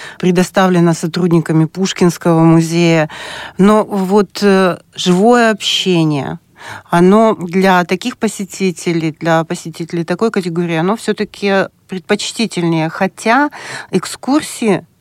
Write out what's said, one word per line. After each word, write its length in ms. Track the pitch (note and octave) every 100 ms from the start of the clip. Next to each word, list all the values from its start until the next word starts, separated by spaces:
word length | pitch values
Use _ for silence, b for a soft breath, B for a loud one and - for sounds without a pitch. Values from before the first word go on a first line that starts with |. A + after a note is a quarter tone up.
| B -
предоставлена 720 | F3+ F3 F3+ - F#3+ F3 E3+
сотрудниками 720 | E3 F3 F3 F3 E3 D#3+ D#3+
Пушкинского 760 | D#3 F3+ F#3+ - F3+ E3+ F3 E3
музея. 640 | E3 E3 E3 E3+ E3+ E3 D#3 B B B B -
Но 280 | G3 G#3+
вот, 580 | G3 G3+ F#3 G#3 G3 -
э, 340 | G3+ F#3+ F#3 E3+ _
живое 560 | - F3+ F3+ G#3+ A#3+ A3+
общение – 880 | G#3 - A3 F#3+ F3 D#3+ D3 - E3+ _ B B B -
оно 440 | F3 F3+ G#3 A3+
для 500 | G3+ F3 F#3+ F#3+ F3+
таких 340 | F3 F#3 B3 -
посетителей, 1000 | A3 - F#3+ - F#3+ E3+ - E3+ D#3+ D3+
для 240 | E3+ E3
посетителей 600 | D#3+ F3 E3+ D#3 E3 E3+
такой 260 | E3 F3 A3+
категории, 460 | G#3+ F3+ E3 F3 E3
оно 180 | F3
все-таки 760 | A3 - G#3 G#3 - G3+ G3 - - _
предпочтительнее, 1000 | F#3 - G#3 - - G#3+ - E3+ E3 D#3+
хотя 640 | - F#3+ - A3 A#3+ D4 B B B B
экскурсии 960 | F#3+ - - - D4 - - A3+ F3+ - _